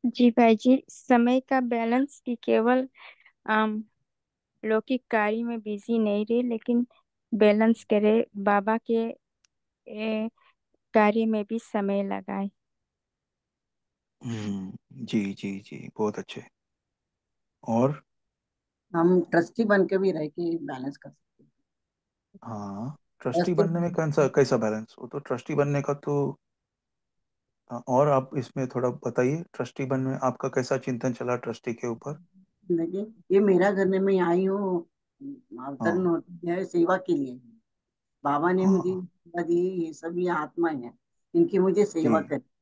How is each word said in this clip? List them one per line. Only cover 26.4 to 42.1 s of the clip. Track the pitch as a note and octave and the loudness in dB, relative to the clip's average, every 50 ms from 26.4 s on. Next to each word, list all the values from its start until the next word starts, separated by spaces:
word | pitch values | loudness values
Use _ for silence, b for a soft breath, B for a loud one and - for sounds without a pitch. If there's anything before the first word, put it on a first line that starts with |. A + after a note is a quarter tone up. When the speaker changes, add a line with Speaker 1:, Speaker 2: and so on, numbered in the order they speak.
| _ _ _ _ _ _ _ _ _ _ _ _ _ _ _ _ _ _ _ _ _ _ _ _ _ _ | _ _ _ _ _ _ _ _ _ _ _ _ _ _ _ _ _ _ _ _ _ _ _ _ _ _
Speaker 2:
हाँ, | A#2+ A#2+ - | -12 -12 -6
और | - B2 B2+ D3 | 0 2 2 4
आप | D3+ C#3+ C3 C3 C#3 - | 4 4 2 0 -2 -6
इसमें | C#3 A#2 - _ C#3+ C3 | -6 -6 -6 _ -6 -6
थोड़ा | B2+ - B2+ B2 B2 | -4 -2 -2 -2 -2
बताइए, | A#2+ - - B2 A#2 - B2 B2+ D3 E3 F3 _ - | -2 -2 -8 -4 0 0 0 0 0 -2 -6 _ -10
ट्रस्टी | - B2 B2 _ - C#3 | -10 -10 -10 _ -8 -4
बनने | B2+ C3+ C3 C3 C3 | -4 -2 -2 -2 -2
में | C3 C3+ C3 | -4 -2 -2
आपका | B2+ B2 - - C3+ | -4 -2 -2 -6 -2
कैसा | - C3+ B2 - C#3 | -2 -2 -2 0 -2
चिंतन | C3 - - B2+ A#2 - C3 A#2+ | -4 -2 -4 -6 -2 -2 -4 -4
चला | - B2 B2 B2 | -2 -4 -4 -4
ट्रस्टी | A#2+ - A#2+ A2+ - _ B2+ A2+ | -4 -4 -8 -10 -8 _ -8 -8
के | A2+ - | -6 -6
ऊपर? | A#2+ A2+ A2+ - C#3+ D3+ D3+ F3 _ _ - _ _ _ _ _ - | -6 -6 -6 -8 -12 -12 -12 -16 _ _ -20 _ _ _ _ _ -4
Speaker 3:
देखिए, | F3 E3 E3 E3 F#3 G3 G#3+ A3 - _ _ _ | -2 -2 -2 -4 -4 -8 -8 -8 -12 _ _ _
ये | F#3 G3 | 4 4
मेरा | G#3 G3+ F#3+ F3 F#3 G3+ | 6 6 6 6 4 4
घर | G3+ F#3+ F#3+ | 2 2 2
में | F#3 F#3+ F#3+ | 2 2 2
मैं | F#3+ G3 G3 F#3 | 2 2 2 2
आई | F3+ E3+ E3+ F3+ F#3+ | 2 2 2 2 2
हूँ, | F#3+ F#3+ G3+ G3+ F#3+ F3+ E3+ E3+ _ _ _ _ _ _ _ C#4 C#4 C#4+ - _ _ G2+ - - | 0 0 0 -2 -2 -2 -2 -4 _ _ _ _ _ _ _ -16 -16 -16 -16 _ _ -18 -14 -12
अवतरण | - C#3 - A#2 E3 E3+ F#3 F#3 | -12 -10 -4 -2 -2 0 0 0
Speaker 2:
हाँ। | F3+ E3+ | 0 0
Speaker 3:
होती | E3 - - - E3+ F3 | 0 -4 -10 -18 -10 -6
है | E3+ E3+ F#3 F#3+ | -6 -4 -4 -6
सेवा | - - F3 E3+ F3+ F#3 | -4 0 0 2 2 2
के | F#3 F#3+ - E3 | 0 0 -2 -2
लिए। | C#3+ C#3 B2+ B2 B2+ B2+ - - _ _ _ _ _ _ _ _ _ _ _ _ _ - | -2 -2 -6 -8 -16 _ -20 -20 _ _ _ _ _ _ _ _ _ _ _ _ _ -2
बाबा | C#3+ C#3+ D3 D#3+ F3 | -2 0 2 2 2
ने | F#3 F#3 F#3 | 2 4 4
Speaker 2:
हाँ। | G3 F#3+ | 4 4
Speaker 3:
मुझे | F3+ E3 F3+ F#3+ F#3 | 4 2 0 -4 -4
सेवा | F#3 - _ _ _ E3+ E3+ F3 E3 | -8 -12 _ _ _ -10 -6 -6 -2
दी, | D#3+ F3 F3 F3+ F#3 F#3+ F3+ E3 | 0 0 0 0 0 -2 -4 -6
ये | D#3+ D3+ | -6 -8
सब | - - E3 F3 | -10 -10 -8 -4
ये | F3 F3+ F3+ | -2 -2 -2
आत्मा | F3 D#3+ D#3 - _ E3+ E3+ E3 | -2 -2 -4 -6 _ -2 -2 -2
है, | D#3+ C3 A#2+ A#2 - _ _ _ _ _ _ _ - | -2 -4 -10 -12 -16 _ _ _ _ _ _ _ 2
इनकी | E3+ E3+ E3+ G3+ F#3+ | 2 2 4 4 2
मुझे | F#3 F#3+ F3 G3+ G#3 | 2 2 4 2 2
सेवा | G3+ - E3 D#3 B2 | 2 0 0 2 2